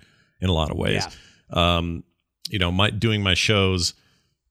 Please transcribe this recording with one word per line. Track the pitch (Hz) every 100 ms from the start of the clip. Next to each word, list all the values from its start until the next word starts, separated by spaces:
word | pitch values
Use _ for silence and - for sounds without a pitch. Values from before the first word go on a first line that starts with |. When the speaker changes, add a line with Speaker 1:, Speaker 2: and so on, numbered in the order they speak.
| - _ _ -
Speaker 1:
in | 90
a |
lot | 82 78
of | 80
ways. | 95 98 85 - - _ -
Speaker 2:
Yeah. | - 87 85
Speaker 1:
Um, | 85 85 - _ _ _ -
you | 107
know, | 87
my, | 92 104
doing | 110 113 107
my | 98 90
shows, | - 104 95 92 87 - _ _ _ _ _